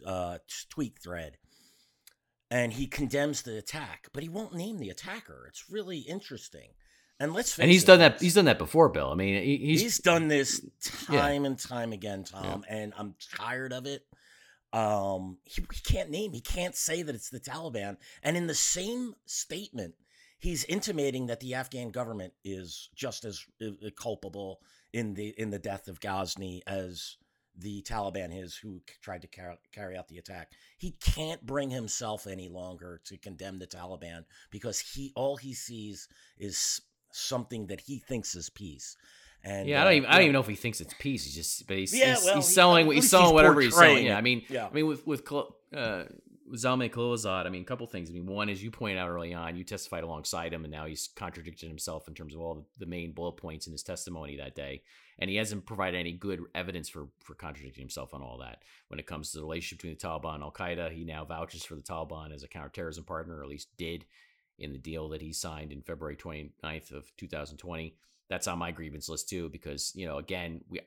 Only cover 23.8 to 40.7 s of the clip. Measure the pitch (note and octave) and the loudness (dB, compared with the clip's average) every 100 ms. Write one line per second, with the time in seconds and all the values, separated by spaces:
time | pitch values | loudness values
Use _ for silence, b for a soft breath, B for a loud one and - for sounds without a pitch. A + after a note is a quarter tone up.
23.8 | G#2+ - A#2+ G#2 G2 G2 G2 F#2+ b b | -12 -8 -6 -6 -8 -10 -10 -12 b b
24.8 | b A#2 A2 G2 G#2+ G#2+ A2 G2+ G#2 G2 | b -6 -4 -6 -8 -6 -6 -6 -6 -8
25.8 | - F2+ G2+ F#2+ F#2 - F#2+ F2+ F#2 G2 | -10 -10 -6 -4 -4 -6 -8 -10 -6 -6
26.8 | F#2 F2 - - _ _ _ F#2 G2+ G2+ | -6 -8 -12 -16 _ _ _ -14 -10 -10
27.8 | G2 A2+ G2+ F#2+ F2+ F#2 F2+ - A2 F2+ | -6 -4 -4 -4 -8 -10 -12 -14 -14 -16
28.8 | - - - F2+ F2 - F2+ E2+ _ - | -18 -18 -14 -14 -14 -16 -16 -16 _ -14
29.8 | G2 F#2 F2+ F2 - F2+ D#2+ b b b | -12 -12 -14 -18 -16 -16 -18 b b b
30.8 | F3 - - - D#3 E3+ A#2 C#3 C#3 B2+ | -12 -2 0 0 -2 -8 -6 -4 -2 -4
31.8 | A2 - A2+ G#2+ G2+ F#2+ F2+ F2+ F2+ F2+ | -6 -6 -6 -6 -8 -12 -12 -12 -12 -14
32.8 | F2 E2+ - G2 G2+ F2+ F#2+ F#2+ F2+ F2 | -16 -16 -18 -18 -16 -14 -12 -12 -12 -14
33.8 | F2+ F2+ E2+ E2+ E2 B B G#2 A#2+ F#2+ | -12 -12 -12 -14 -18 B B -10 -6 -6
34.8 | - C#3 C#3 B2+ C#3 C#3 C3+ B2 - A#2 | -6 -8 -8 -2 -2 -2 -8 -12 -10 -10
35.8 | G#2 F#2+ - b b - G2+ F2+ - - | -10 -12 -16 b b -12 -6 -2 -2 -4
36.8 | - _ _ - - B2 A#2 A#2 G2 G2 | -8 _ _ -10 -4 -4 -4 -8 -8 -10
37.8 | - C3+ - B2 - F2+ E2 - G2 C#2 | -10 -12 -6 -6 -6 -8 -10 -12 -14 -12
38.8 | - - B B B B F#2+ G2 C#3+ C#3+ | -16 -18 B B B B -8 -4 0 4
39.8 | F3+ D#3 B2 E3+ E3+ C3+ A2 G2+ A#2 | 8 8 8 8 10 6 2 -2 -6